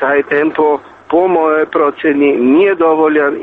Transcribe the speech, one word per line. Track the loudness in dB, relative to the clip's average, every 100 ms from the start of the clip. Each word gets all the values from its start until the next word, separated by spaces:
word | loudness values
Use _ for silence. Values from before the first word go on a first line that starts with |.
taj | -2 -2 -2 -2
tempo, | -2 0 -2 -2 -6 -20 -4
po | -2 0
mojoj | 0 0 0 -2 -2
procjeni, | -2 -2 -2 0 0 2 2 2
nije | 2 2
dovoljan | 0 2 2 2 0 -2